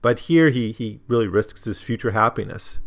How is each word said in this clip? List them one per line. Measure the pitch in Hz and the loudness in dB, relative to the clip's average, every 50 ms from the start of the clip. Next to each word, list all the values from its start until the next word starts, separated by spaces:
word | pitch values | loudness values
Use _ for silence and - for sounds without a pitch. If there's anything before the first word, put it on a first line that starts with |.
But | - 123 120 - | 2 2 0 0
here | - - 165 165 160 156 | 0 2 4 6 6 6
he, | 123 127 117 110 | 4 2 -2 -4
he | 113 - 120 110 104 - _ - | -4 -6 -8 -8 -8 -12 _ 0
really | 120 117 113 | 0 2 2
risks | 98 85 104 107 - - - - | 2 2 0 0 0 -8 -12 -8
his | 113 95 - | -8 -8 -8
future | - - 120 - - 117 | -4 -6 -6 -2 -2 -2
happiness | 101 107 110 117 - - - - - - - - - - - | 2 4 2 2 2 -2 -8 -8 -10 -10 -10 -4 -4 -4 -4